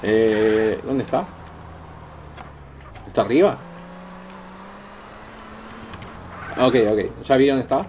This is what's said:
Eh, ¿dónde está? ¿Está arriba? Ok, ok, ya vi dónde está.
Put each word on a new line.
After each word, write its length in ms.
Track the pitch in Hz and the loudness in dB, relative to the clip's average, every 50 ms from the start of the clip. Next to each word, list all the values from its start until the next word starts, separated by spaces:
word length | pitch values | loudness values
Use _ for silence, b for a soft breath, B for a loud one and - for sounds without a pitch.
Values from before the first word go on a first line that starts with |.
| - | 2
Eh, 760 | 107 110 110 113 110 107 107 110 110 107 110 110 110 101 - - | 4 4 6 6 6 4 4 4 6 6 4 4 2 0 0 -2
¿dónde 180 | - 135 135 110 | -2 -2 -2 -2
está? 220 | - - 143 185 - - - - - - - - - - - - - - - - - - - - - - - - - - - - - - - - - - - - | 0 0 -2 -2 -2 -10 -18 -18 -18 -18 -18 -18 -18 -18 -18 -18 -18 -18 -18 -18 -18 -18 -18 -18 -18 -18 -18 -18 -18 -18 -18 -20 -20 -20 -18 -18 -18 -18 -18 -18
¿Está 140 | - - - | -2 0 0
arriba? 360 | 104 98 117 147 190 196 - - - - - - - - - - - - - - - - - - - - - - - - - - - - - - - - - - - - - - - - - - - - - - - - - - - - - - - - - - - - - | 2 4 6 6 6 6 4 0 -10 -14 -16 -16 -16 -16 -16 -16 -16 -16 -16 -16 -16 -16 -16 -16 -16 -18 -18 -18 -18 -16 -18 -18 -18 -18 -18 -18 -18 -18 -18 -18 -18 -18 -18 -18 -18 -16 -16 -16 -16 -16 -16 -16 -14 -14 -14 -14 -14 -16 -16 -16 -16 -16 -14 -14 -12 -10 0
Ok, 200 | - 127 131 123 127 110 104 | 2 2 4 6 6 4 6
ok, 320 | 107 104 92 - - - - | 4 2 0 -2 -6 -10 0
ya 100 | - 135 | 2 6
vi 120 | 131 135 | 6 6
dónde 160 | 143 135 131 120 | 6 4 2 0
está. 200 | - 135 139 196 | 0 0 -2 -2